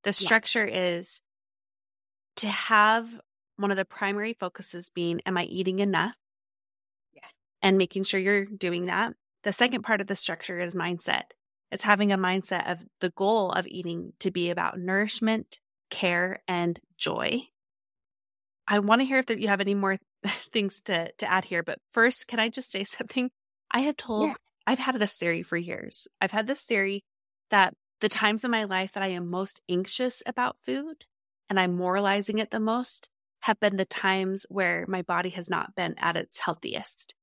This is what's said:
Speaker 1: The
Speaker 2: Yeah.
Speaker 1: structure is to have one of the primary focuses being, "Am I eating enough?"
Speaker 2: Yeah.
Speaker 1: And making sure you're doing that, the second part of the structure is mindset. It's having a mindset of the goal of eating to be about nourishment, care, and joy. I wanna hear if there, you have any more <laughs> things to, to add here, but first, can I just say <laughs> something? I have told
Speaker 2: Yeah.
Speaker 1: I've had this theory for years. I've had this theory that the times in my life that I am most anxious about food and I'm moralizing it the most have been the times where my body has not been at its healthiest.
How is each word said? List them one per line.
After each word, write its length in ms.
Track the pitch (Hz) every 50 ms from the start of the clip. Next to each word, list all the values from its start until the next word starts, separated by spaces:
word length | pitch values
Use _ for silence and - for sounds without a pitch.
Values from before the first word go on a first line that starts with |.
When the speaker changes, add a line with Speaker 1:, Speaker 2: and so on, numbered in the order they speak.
| -
Speaker 1:
The 80 | 202
Speaker 2:
Yeah. 140 | 196 - 196
Speaker 1:
structure 400 | 180 226 220 220 - - 233 214
is 540 | 196 - 185 180 180 170 170 185 - - - _ _ _ _ _ _ _ _ _ _ _ _ _ _ _ _ _ _ _ _ _ _ _
to 100 | - -
have 720 | 208 196 - - - 226 208 208 214 220 233 226 233 233 - _ _ _ _ _ _ _
one 140 | - 202 202
of 60 | 196
the 60 | 196 190
primary 480 | _ - - 185 190 202 208 208 226
focuses 560 | 226 _ 196 180 _ - 180 - - 175 175
being, 320 | - _ 180 170 170 170 170 -
"Am 120 | 190 185
I 60 | 175 175
eating 360 | - - 185 185 190 185 190
enough?" 360 | 202 202 190 160 160 226 - _ _ _ _ _ _ _ _ _ _ _ _ _ _ _ _ _ _ _
Speaker 2:
Yeah. 160 | _ - - - _ _ _ _ _ _
Speaker 1:
And 160 | - 196 190
making 260 | 190 185 175 - 190 190
sure 180 | - - 190
you're 240 | 185 196 208 202 196
doing 400 | 202 214 196 - 175 175 175 180
that, 320 | 180 175 185 220 233 - _ _ _ _ _ -
the 80 | 208 190
second 300 | - 240 247 254 240 226
part 180 | - 220 202
of 60 | 190
the 80 | 196 202
structure 420 | - - - 165 165 - - 180 175
is 140 | 180 175 185
mindset. 500 | 180 165 175 180 170 - - - - - _ - _ _ _ _ _ _ _
It's 120 | - 196 -
having 280 | 214 208 190 208 202
a 60 | 196
mindset 520 | 190 190 180 185 190 190 - 190 175 - -
of 160 | 175 170 175 _ _ _
the 120 | - 180
goal 400 | _ - 196 202 226 220 196 185
of 140 | - - 180
eating 440 | - - 185 175 170 170 170 175 - - _
to 120 | - 190
be 180 | 185 180 170 170
about 280 | 175 175 170 - -
nourishment, 800 | 185 175 185 190 196 214 208 - - 226 220 220 220 - _ - - _ _ _ _ _ _
care, 520 | - - - 180 175 175 180 185 190 - _
and 320 | - 180 175 175 170 170 - _ _ _
joy. 460 | - - - - - - - - 247 277 _ _ _ _ _ _ _ _ _ _ _ _ _ _ _ _ _ _ _ _ _ _ _ _
I 120 | - 202 208
wanna 240 | 202 202 220 240 269
hear 160 | 262 269 262
if 80 | 262
there, 100 | - 226
you 100 | 202 220
have 140 | 208 202 190
any 140 | 196 196 202
more 220 | 202 196 190 190 196 _ _ _ _ -
<laughs> 20 | 196 - - - -
things 300 | - 226 202 190 - -
to, 300 | _ - 185 165 165 - -
to 180 | - 208 -
add 140 | 180 190 185
here, 180 | - 180 170 170
but 160 | - - - _ _
first, 360 | - 226 226 254 247 - -
can 120 | - 247 226
I 100 | 220 233
just 220 | - 269 247 -
say 120 | - 190 202
<laughs> 140 | - -
something? 320 | - - - - 254 247 254 _ _ _ _ _ _ _ _
I 100 | - 240
have 160 | 269 294 -
told 320 | - - - 214 214 214 311
Speaker 2:
Yeah. 60 | 233 - _ _ _ _ _
Speaker 1:
I've 120 | 214 262 254
had 200 | 262 262 254 233
this 160 | 208 202 -
theory 280 | - 175 170 165 170 170
for 140 | - -
years. 500 | 170 175 175 - - - - - - - - _ _
I've 120 | - 190
had 160 | - 214 214
this 160 | 226 277 - -
theory 400 | - 233 202 196 196 196 202 _ _ _ _ _ _ _ _ _ _
that 240 | - 202 190 - - _ _ _ _ _
the 80 | - 214
times 340 | - - 214 208 214 220 -
in 80 | 247
my 120 | 233 220 214
life 300 | 196 190 185 190 196 -
that 100 | 208 196
I 60 | 190
am 200 | 180 175 175 175
most 320 | 175 180 196 196 - - _ -
anxious 540 | 180 175 185 - - - 254 254 240 - -
about 320 | - 247 254 247 254 - _ _
food 420 | - 254 269 294 320 311 _ - _ _ _ _ _ _ _ _ _
and 100 | 196 190
I'm 180 | 185 180 175
moralizing 600 | 175 180 180 185 196 202 196 196 202 196 - 208 214
it 100 | 214 -
the 100 | - 220
most 500 | 214 220 226 247 247 - - - - - _ _ _ _ _ _
have 180 | - - 214 _
been 180 | 214 208 196
the 80 | 190 190
times 600 | _ - - - 190 190 190 190 190 190 196 - -
where 360 | 185 196 185 175 175 170 180
my 160 | 190 190 185 175
body 260 | - 175 170 180 185
has 200 | 175 185 175 -
not 240 | 180 165 - - -
been 180 | - 180 170 - -
at 180 | - 170 170
its 220 | 170 - _ - -
healthiest. 760 | - - 160 _ - - - - - - - - - - - _